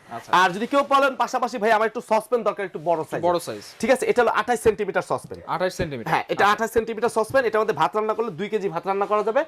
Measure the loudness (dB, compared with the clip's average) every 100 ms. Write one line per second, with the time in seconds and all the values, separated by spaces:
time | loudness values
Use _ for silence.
0 | -16 -14 0 4 4 0 0 0 4 4
1 | 2 0 -2 -2 -4 0 2 4 2 -2
2 | 0 0 2 0 0 -2 -6 -4 0 0
3 | -2 0 2 0 -2 -10 -12 -2 2 2
4 | 4 2 2 2 0 2 2 0 -2 -2
5 | -2 -4 -6 -14 -6 -4 -2 -2 -6 -6
6 | -2 -2 0 2 2 2 0 -2 -2 -2
7 | -2 0 0 0 2 0 0 0 0 0
8 | -2 -2 -4 -6 -4 -4 -4 -4 -4 -2
9 | 0 0 0 0